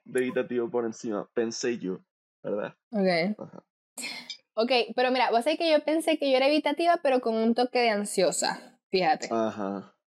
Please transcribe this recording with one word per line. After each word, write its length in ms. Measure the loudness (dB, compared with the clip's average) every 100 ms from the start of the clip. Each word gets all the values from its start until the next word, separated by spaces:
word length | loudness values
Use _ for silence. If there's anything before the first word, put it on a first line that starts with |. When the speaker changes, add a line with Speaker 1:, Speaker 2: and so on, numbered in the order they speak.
| -4
Speaker 1:
de 140 | -2
evitativo 480 | 0 0 -2 -2 -2
por 160 | -2 -4
encima, 420 | -4 -6 -6 -4
pensé 440 | -2 -2 -2 -4 -4
yo, 220 | -4 -8 _ _ _ _
¿verdad? 320 | -6 -4 -6 -10 _
Speaker 2:
Ok. 460 | -2 0 2 0 -4
Speaker 1:
Ajá. 240 | -12 -18 -20 _ _ -14 -12 -12 -16 -20 _
Speaker 2:
Ok, 180 | -2 2 2 0 0
pero 140 | 0
mira, 200 | 2 2
vos 120 | 2 0
sabés 120 | 0
que 140 | 2
yo 120 | 2
pensé 340 | 2 0 0 0
que 100 | 2
yo 80 | 2
era 100 | 4
evitativa, 520 | 2 0 0 2 2
pero 180 | 2 2
con 120 | 0 0
un 200 | 2 2
toque 240 | 0 2
de 100 | 2
ansiosa, 880 | 0 -2 0 0 2 -2 -4 -10 _ _
fíjate. 380 | 0 2 0 0
Speaker 1:
Ajá. 640 | 0 0 -2 -6 -6 -10 _ _